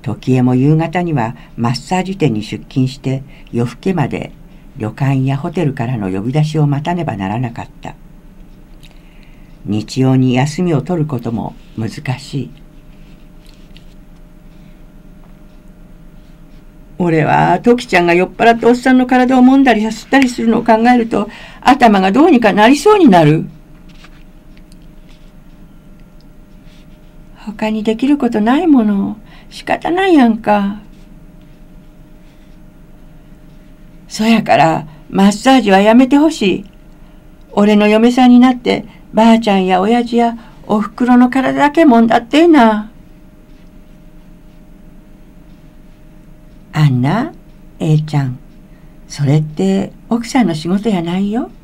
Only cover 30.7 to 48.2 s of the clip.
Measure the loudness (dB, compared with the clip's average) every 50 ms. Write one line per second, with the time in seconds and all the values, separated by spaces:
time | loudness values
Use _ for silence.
30.7 | -6 -10 -16 -20 -20 -20 -20 -20 -20 -20 -20 -20 -20 -20 -20 -20 -20 -20 -20 -20
31.7 | -20 -20 -20 -20 -20 -20 -20 -20 -20 -20 -20 -20 -20 -20 -20 -20 -20 -20 -20 -20
32.7 | _ -20 -20 -20 -20 -20 -20 -20 -20 -20 -20 -20 -20 -20 -20 -20 -20 -20 -20 -20
33.7 | -20 -20 -20 -20 -20 -20 -20 -18 -8 -4 0 0 0 0 2 0 2 2 4 2
34.7 | 0 -2 -6 -12 -18 -20 -20 -8 -2 2 2 2 2 2 0 2 2 2 4 4
35.7 | 2 4 4 4 6 4 4 4 4 2 2 2 0 0 -2 -2 -2 -4 -8 -14
36.7 | -20 -20 -20 -20 -20 -20 -20 -20 -20 -20 -20 -20 -20 -20 -20 _ -2 0 2 2
37.7 | 2 2 2 2 2 4 2 2 2 4 4 6 6 6 6 4 2 0 -4 -4
38.7 | -4 -4 -6 -12 -20 -20 -20 -6 -2 2 4 4 4 2 2 0 0 0 0 0
39.7 | 0 0 0 0 0 -2 -2 -2 -2 0 0 0 -2 -6 -16 -20 -20 -20 -6 -4
40.7 | -4 -4 -4 -6 -6 -4 0 2 4 4 4 2 0 -2 -2 -2 -2 0 0 0
41.7 | 2 4 4 4 6 4 4 2 2 -2 -2 0 0 2 4 4 4 6 4 4
42.7 | 2 0 -6 -10 -18 -20 -20 -20 -20 -20 -20 -20 -20 -20 -20 _ -20 -20 -20 -20
43.7 | -20 -20 -20 -20 -20 -20 -20 -20 -20 -20 -20 -20 -20 -20 -20 -20 -20 -20 -20 -20
44.7 | -20 -20 -20 -20 -20 -20 -20 -20 -20 -20 -20 -20 -20 -20 -20 -20 -20 -20 -20 -20
45.7 | -20 -20 -20 -20 -20 -20 -20 -20 -20 -20 -20 -20 -20 -20 -20 -20 -20 -20 -20 -10
46.7 | -2 0 2 2 2 2 0 0 -2 -2 -4 -6 -10 -16 -20 -20 -20 -20 -20 -20
47.7 | -14 -8 -2 0 0 0 0 -2 -4 -4